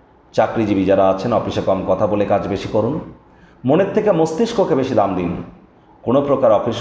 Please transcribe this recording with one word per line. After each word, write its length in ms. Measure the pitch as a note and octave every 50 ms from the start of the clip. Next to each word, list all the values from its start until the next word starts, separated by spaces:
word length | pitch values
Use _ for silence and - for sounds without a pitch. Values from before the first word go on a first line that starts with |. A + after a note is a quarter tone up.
| _ _ _ _ _ _ -
চাকরিজীবী 520 | - A2 - - A#2 A2 G2+ G2+ F#2+ F#2
যারা 240 | F#2 F#2+ F#2+ F#2+ F#2+
আছেন, 240 | F#2 - - A#2+ A2+
অফিসে 280 | F#2+ - G2+ - G#2+
কম 220 | E2+ G2+ F#2+ F#2+ F2+
কথা 200 | G2 F#2+ - G#2+
বলে 180 | F#2+ G#2 G2+ G2+
কাজ 220 | G2 G2+ G2 F2
বেশি 220 | F2+ G2 F#2+ - -
করুন। 280 | G#2+ G#2+ G#2+ A#2+ D3+ E3 - - - - _ _ _ - - - - _ -
মনের 280 | B2+ D3 F3+ G3 G3 -
থেকে 180 | G#3+ G#3 G#3
মস্তিষ্ককে 640 | F#3 D#3+ D#3+ D#3+ D#3+ - A#3 - - G3 F#3 - -
বেশি 180 | C3+ C3 C3 A#2
দাম 220 | G#2+ G2+ G2 F#2
দিন। 280 | F2+ F2 E2+ D#2+ - - - - - - _ _ _ _ _ - _ -
কোনো 180 | A2+ A#2+ C#3+
প্রকার 300 | C#3+ C#3+ C3+ - - -
অফিস 260 | G#2+ G2 - A#2+ A2 -